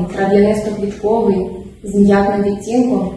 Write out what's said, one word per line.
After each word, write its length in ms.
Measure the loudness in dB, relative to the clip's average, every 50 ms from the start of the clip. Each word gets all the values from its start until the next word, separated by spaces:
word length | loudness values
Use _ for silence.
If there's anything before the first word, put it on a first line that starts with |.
| -4 -4 -4
трав'янисто-квітковий, 1300 | -2 0 2 4 4 4 4 2 0 -2 -4 -4 -4 -6 -6 -6 -4 -2 0 0 2 2 0 0 0 -2 -6 -8 -12 -14 -16 -18 -16 -10
з 120 | -2 2
м'ятним 480 | 4 4 4 4 4 2 0 0 0 0
відтінком 680 | -2 -2 -4 -4 -2 0 0 2 2 0 -2 -2 -4 -8